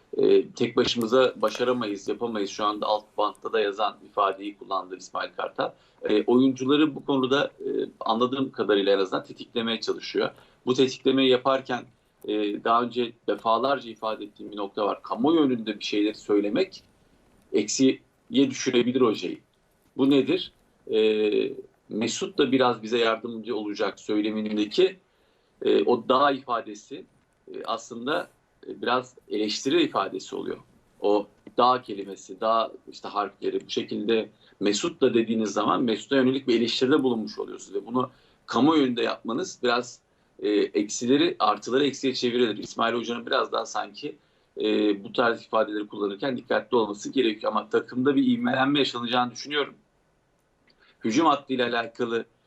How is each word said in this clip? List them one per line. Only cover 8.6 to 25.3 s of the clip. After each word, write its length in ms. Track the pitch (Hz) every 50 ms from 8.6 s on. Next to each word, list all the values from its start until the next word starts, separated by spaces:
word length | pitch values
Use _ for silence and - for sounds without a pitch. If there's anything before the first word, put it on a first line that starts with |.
| 104 98 104 101 95 98
en 60 | 98 95
azından 260 | 95 92 - - -
tetiklemeye 560 | - - - - - - 120 113 113 113 110
çalışıyor. 500 | - 98 90 - - - - 98 - - - - - _ _ _ -
Bu 80 | 123 127
tetiklemeyi 560 | 139 131 127 - - - 135 131 135 135 127
yaparken, 540 | 127 123 - 139 135 131 131 - 127 117 - - _ _ _ _ _ _ - -
e, 360 | 104 107 104 101 104 107 -
daha 180 | 117 113 117
önce 300 | 120 120 117 123 120 113 - _ _ -
defalarca 600 | 101 101 - 113 113 113 127 139 139 123 120 117
ifade 340 | 107 - 113 110 107 104 104
ettiğim 280 | 104 - - 107 101
bir 40 | 104
nokta 300 | 104 101 98 - 110 104
var. 160 | 98 - -
Kamuoyu 380 | - - - 110 123 151 170 165
önünde 380 | 147 131 127 110 107 110 104 -
bir 60 | -
şeyleri 300 | - 107 104 104 107 107
söylemek 680 | - - - 104 104 104 104 113 170 190 - - - - _ _ _ _ _ _ _ _ _ _ _ _ _
eksiye 480 | - 104 101 - - - 135 131 131 - _ _ _ _ _ -
düşürebilir 720 | 117 127 139 127 - - - 135 123 120 117 123 127 127
hocayı. 380 | 123 110 101 - 90 - - - _ _ _ _ _ _ _ _ _ _ _
Bu 140 | 127 135 135
nedir? 420 | 143 139 127 - 170 - - - - _ _ _ _ _ _ -
E, 800 | 113 110 110 110 107 107 107 104 107 110 107 - - - - - _ _ _ -
Mesut 500 | 98 107 120 123 - - 190 196 - -
da 140 | 147 123
biraz 300 | 127 131 127 123 117 104
bize 160 | 110 107 123 117
yardımcı 580 | 117 113 113 107 117 117 117 110 107 117 113
olacak 440 | 95 107 104 101 107 107 95 95 -
söylemindeki, 960 | - - 107 107 104 110 107 107 107 107 107 104 104 104 - - 185 190 190 - _ _ _ _ _ _